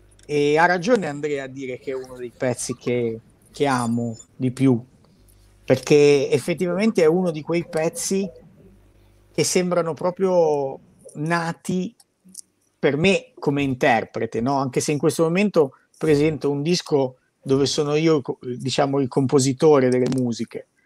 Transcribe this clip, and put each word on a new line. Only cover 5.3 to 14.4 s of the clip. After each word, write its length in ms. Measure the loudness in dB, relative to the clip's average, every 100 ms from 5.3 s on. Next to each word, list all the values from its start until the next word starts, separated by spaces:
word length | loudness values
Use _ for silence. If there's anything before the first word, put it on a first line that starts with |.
| _ _ _
perché 640 | 0 0 4 6 6 4 2
effettivamente 720 | -2 -2 -4 -2 0 0 2
è 40 | 4
uno 240 | 4 0
di 120 | -4
quei 240 | -4 -4 -4
pezzi 600 | -4 -4 -4 -4 -4 -4 -10 -20 -20 -20 -20 _ _ _ _ _
che 120 | -4
sembrano 500 | 0 0 0 0 -2
proprio 840 | -4 -6 -2 0 2 2 0 -4 -8 _ _ -18
nati 800 | -10 -4 -2 -4 -8 -6 -6 -6 -12 _ _ _ -20 -20 _ _ _
per 180 | -2 2
me 360 | 2 2 -2 -8
come 240 | -4 -2
interprete, 800 | -2 0 2 2 0 -6 -6 -4